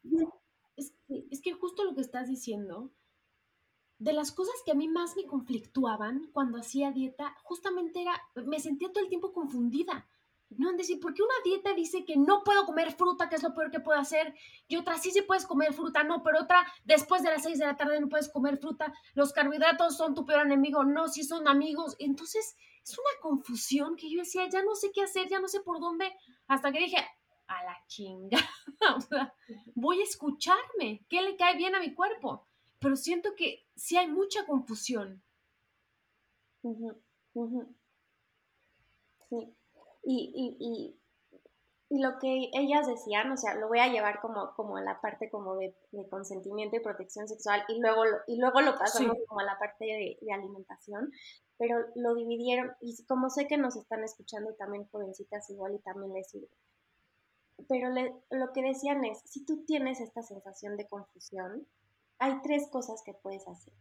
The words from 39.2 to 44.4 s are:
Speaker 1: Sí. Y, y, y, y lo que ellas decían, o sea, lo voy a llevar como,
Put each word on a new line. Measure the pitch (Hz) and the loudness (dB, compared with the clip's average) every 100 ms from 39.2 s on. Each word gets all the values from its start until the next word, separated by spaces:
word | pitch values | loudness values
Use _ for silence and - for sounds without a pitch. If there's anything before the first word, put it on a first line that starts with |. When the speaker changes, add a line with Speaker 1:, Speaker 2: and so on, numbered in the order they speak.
| _ | _
Speaker 1:
Sí. | 240 - _ _ _ - _ | -10 -10 _ _ _ -20 _
Y, | - 254 - | -2 -2 -2
y, | - 247 - | -4 -6 -4
y, | 233 226 - - _ _ _ - _ _ _ _ _ | -6 -6 -10 -14 _ _ _ -20 _ _ _ _ _
y | 285 | 0
lo | 269 277 | 0 0
que | 262 262 254 | -2 0 0
ellas | 269 277 294 294 | 0 2 4 2
decían, | 233 214 208 254 | -4 -2 0 0
o | 262 | -2
sea, | 220 | -2
lo | 214 214 | -2 2
voy | 233 | 4
a | 254 | 4
llevar | 233 208 208 | 4 0 -2
como, | 226 214 | -6 -6